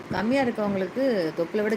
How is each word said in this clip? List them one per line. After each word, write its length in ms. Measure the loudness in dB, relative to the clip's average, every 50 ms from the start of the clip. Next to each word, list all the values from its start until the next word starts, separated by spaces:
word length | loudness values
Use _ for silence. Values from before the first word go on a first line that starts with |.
| -8 -4 -4
கம்மியா 300 | -2 0 2 2 2 2
இருக்கவங்களுக்கு 920 | 2 0 0 0 0 0 0 -2 -2 -2 0 0 2 2 2 0 0 0
தொப்புளை 260 | -2 -2 -2 0 0 0
விட 140 | 0 0